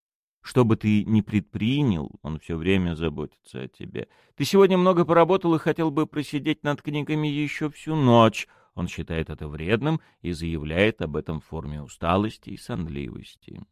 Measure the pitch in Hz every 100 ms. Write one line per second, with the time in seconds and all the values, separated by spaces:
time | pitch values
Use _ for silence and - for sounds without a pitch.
0 | _ _ _ _ - - 120 110 110 104
1 | 95 110 104 107 - 90 107 139 139 87
2 | 69 - 71 78 - 82 82 95 87 80
3 | 80 73 76 _ _ 64 64 _ - -
4 | - _ _ _ 139 196 196 185 180 180
5 | 165 170 165 190 170 160 165 156 160 143
6 | 151 - 139 151 147 151 147 143 - 147
7 | 143 151 151 147 147 - 151 - - 156
8 | 131 120 110 - - _ _ - 87 -
9 | 80 80 80 76 78 76 80 113 147 160
10 | - _ 85 85 82 82 73 80 107 -
11 | 80 76 78 78 - 80 69 76 71 -
12 | 82 92 107 - - - - 123 82 69
13 | 65 - - - - - -